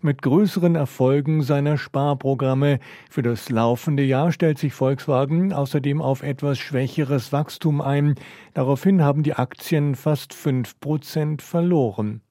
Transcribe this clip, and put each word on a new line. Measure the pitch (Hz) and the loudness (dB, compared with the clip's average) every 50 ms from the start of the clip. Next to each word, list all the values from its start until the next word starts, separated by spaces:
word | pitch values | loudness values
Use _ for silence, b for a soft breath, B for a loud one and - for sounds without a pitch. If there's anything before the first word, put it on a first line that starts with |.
| - | 2
mit | 147 139 135 | 0 0 0
größeren | - 131 135 180 214 180 - 185 170 175 170 | 0 2 4 4 4 2 0 2 2 2 2
Erfolgen | 160 143 123 - - 131 127 139 147 139 151 156 156 | 2 -2 -4 0 0 2 4 4 2 2 0 0 0
seiner | 143 123 147 143 143 147 151 139 | 0 0 0 0 2 0 0 -2
Sparprogramme. | - - - 143 143 147 143 135 - 135 139 123 135 131 131 135 143 147 139 120 B B B B B B | -4 -4 -4 -2 0 0 -2 -2 -2 -2 -2 0 0 0 2 2 2 2 2 0 B B B B B B
Für | - - 120 | -6 -2 -2
das | 120 120 110 - - | -2 -2 -4 -4 -2
laufende | 120 110 117 117 123 120 - 160 147 139 139 | 0 2 2 2 2 0 -2 -2 0 0 2
Jahr | 135 131 131 151 175 | 2 2 2 2 0
stellt | 156 - 175 160 151 - | 0 2 2 0 2 0
sich | - 139 - | -4 -6 -2
Volkswagen | - 131 131 139 131 - - 139 127 139 139 156 170 190 196 | 0 0 0 0 -2 -2 0 0 0 2 0 0 0 0 0
außerdem | 180 147 139 131 - 147 131 143 143 156 | 0 -2 -4 -2 -2 -2 0 0 -2 0
auf | 147 135 135 131 | 0 -2 -2 -2
etwas | - 147 135 135 143 143 139 120 | -4 -8 -6 -2 -2 -2 -2 -2
schwächeres | - - 139 123 135 127 - 160 147 127 143 131 110 - - | -4 -4 -2 -2 -2 -2 -2 -4 -2 0 0 -2 -2 -2 -2
Wachstum | 143 156 - - - - 156 147 143 | -2 -2 -4 -8 -2 -2 0 0 0
ein. | 143 139 143 143 147 147 139 B B B B B B B B | 0 0 0 2 2 2 0 B B B B B B B B
Daraufhin | 151 131 131 139 131 - 190 196 180 | -2 0 0 0 2 2 2 4 6
haben | 151 143 139 151 151 | 4 4 4 2 0
die | 147 - | 0 0
Aktien | - 127 - - - - - 165 151 147 147 135 | -2 -2 -4 -6 -16 -4 -2 0 0 0 0 -2
fast | - - 156 151 135 - _ - | -2 0 -2 -2 -2 -4 _ -18
fünf | - - 151 131 127 117 - - _ | -6 -2 -2 0 0 -2 -6 -10 _
Prozent | - 143 156 147 - - - 156 151 151 156 143 | -6 -4 -4 -4 -4 -6 -4 -4 -2 -2 -4 -6
verloren. | - - - 170 170 180 175 156 131 110 98 - 107 107 107 110 _ _ | -8 -4 -2 0 2 2 2 2 2 0 -2 -4 -6 -6 -6 -10 _ _